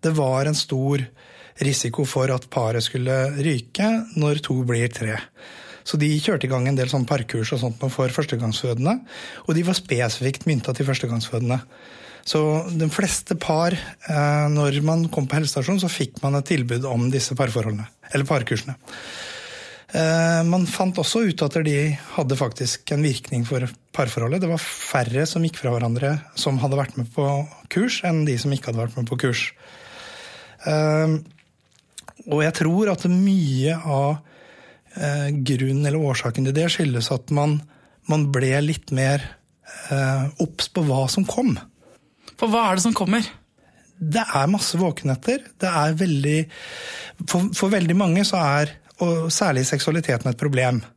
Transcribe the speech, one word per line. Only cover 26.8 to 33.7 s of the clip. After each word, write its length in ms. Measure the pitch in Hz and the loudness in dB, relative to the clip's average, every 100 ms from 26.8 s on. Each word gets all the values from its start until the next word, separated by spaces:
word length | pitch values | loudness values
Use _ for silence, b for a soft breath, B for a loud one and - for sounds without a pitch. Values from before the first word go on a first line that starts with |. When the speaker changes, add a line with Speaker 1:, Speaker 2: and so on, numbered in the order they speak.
Speaker 1:
vært 160 | 135 - | -2 -6
med 140 | 117 | -6
på 120 | - 139 143 151 - - | -2 0 0 -4 -12 -4
kurs, 300 | - 240 - | 0 0 0
enn 220 | 180 165 151 | 0 0 2
de 80 | 123 | 0
som 100 | 143 | 0
ikke 220 | 139 - | -2 -2
hadde 100 | 117 | -4
vært 140 | 117 117 | -4 -4
med 80 | 117 | -4
på 100 | 135 | 0
kurs. 220 | 131 117 - - B B B B B B B B B B - | 0 0 -4 -8 B B B B B B B B B B -2
Eh, 480 | 151 151 151 156 156 156 - _ _ _ _ _ - - - | 2 2 2 2 0 -4 -20 _ _ _ _ _ -20 -20 -20
og 180 | - 147 | -4 0
jeg 140 | 151 165 | 2 2
tror 340 | 160 175 214 | 2 4 2
at 160 | 175 180 | 2 2
mye 680 | 180 196 196 151 131 139 | 4 4 4 4 2 2